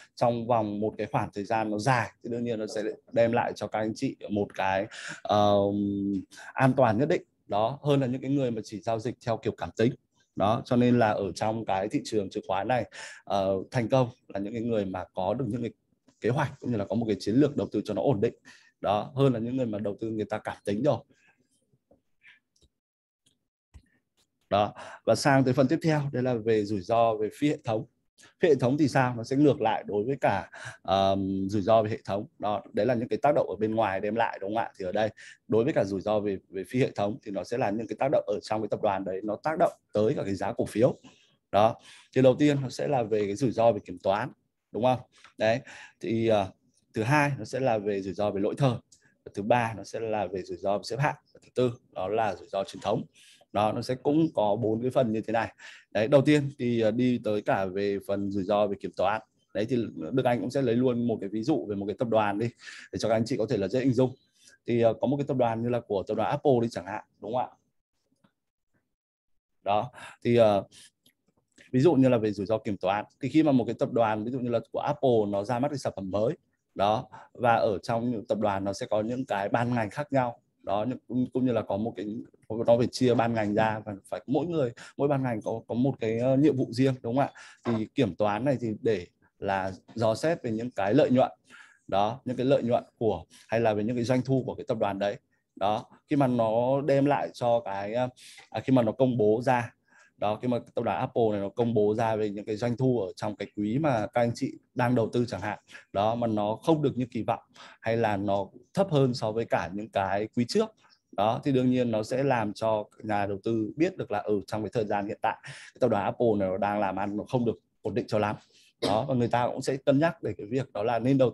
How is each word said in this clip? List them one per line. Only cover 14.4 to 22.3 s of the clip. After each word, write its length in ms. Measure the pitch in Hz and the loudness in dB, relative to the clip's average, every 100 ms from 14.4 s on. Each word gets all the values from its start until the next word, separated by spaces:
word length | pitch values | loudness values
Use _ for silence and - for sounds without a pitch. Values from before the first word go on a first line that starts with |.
những 120 | 101 | -6
cái 100 | 120 | -6
người 220 | 117 110 | -2 -2
mà 200 | 95 92 87 | -2 -6 -8
có 200 | - 92 | -4 -2
được 100 | 117 123 | -2 -4
những 140 | 120 | -4
cái 80 | 117 - _ _ _ _ | -6 -10 _ _ _ _
kế 80 | 107 | -2
hoạch 240 | 127 143 - | 0 -2 -4
cũng 100 | - | -4
như 60 | 113 | -4
là 80 | |
có 120 | 98 110 | -2 -2
một 100 | 107 | -2
cái 80 | 95 | -2
chiến 140 | 101 | 0
lược 220 | 117 143 143 | 2 2 0
đầu 120 | 101 | -4
tư 80 | 107 | -4
cho 100 | 104 | -4
nó 80 | 98 | -2
ổn 180 | 143 107 | 0 0
định. 140 | 117 - - - _ _ | -2 -4 -18 -20 _ _
Đó, 320 | 90 104 - | -2 -2 -2
hơn 180 | 127 139 | 0 2
là 60 | 117 | 2
những 180 | 117 131 | -4 -4
người 100 | 117 | -4
mà 120 | 104 | -4
đầu 180 | 104 95 | -6 -6
tư 100 | 113 | -6
người 140 | 110 | -6
ta 140 | 101 107 | -4 -6
cảm 180 | - - | -8 -8
tính 180 | - 101 | -6 -2
rồi. 160 | 151 113 - _ _ _ _ _ _ _ _ _ _ _ - | 0 -2 -6 _ _ _ _ _ _ _ _ _ _ _ -20